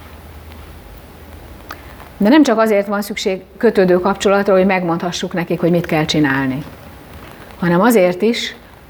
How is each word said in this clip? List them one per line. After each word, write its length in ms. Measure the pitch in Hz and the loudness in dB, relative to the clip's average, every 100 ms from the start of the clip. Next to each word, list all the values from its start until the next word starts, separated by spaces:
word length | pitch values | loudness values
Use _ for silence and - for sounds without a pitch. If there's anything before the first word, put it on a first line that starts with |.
| - - - - - - - - - - - - - - - - - - - - - - | -20 -20 -20 -20 -20 -20 -20 -20 -20 -20 -20 -20 -20 -20 -20 -20 -18 -18 -18 -20 -16 -2
De 120 | 202 | 2
nem 140 | 311 | 4
csak 160 | 269 220 | 4 2
azért 280 | 220 202 202 | 2 0 -2
van 140 | 202 | -4
szükség 400 | 208 208 202 190 - - | -6 -6 -6 -6 -10 -2
kötődő 420 | 226 214 185 180 | 0 2 2 2
kapcsolatra, 540 | 196 196 208 202 202 | 0 0 0 2 2
hogy 120 | 190 190 | 2 2
megmondhassuk 680 | 185 175 165 175 - 185 | 0 -2 -4 -4 -6 -8
nekik, 260 | 180 170 165 | -6 -4 -2
hogy 120 | 170 | 0
mit 140 | 175 170 | 0 0
kell 200 | 160 156 | -2 -2
csinálni, 580 | 156 143 135 135 135 - - - - - - - - - - | 0 0 0 -2 -6 -10 -18 -20 -20 -20 -20 -20 -20 -20 -6
hanem 220 | 175 175 | 0 2
azért 400 | 220 226 180 180 | 4 4 2 2
is, 340 | 214 233 - - - - - | -2 -2 -6 -12 -20 -20 -8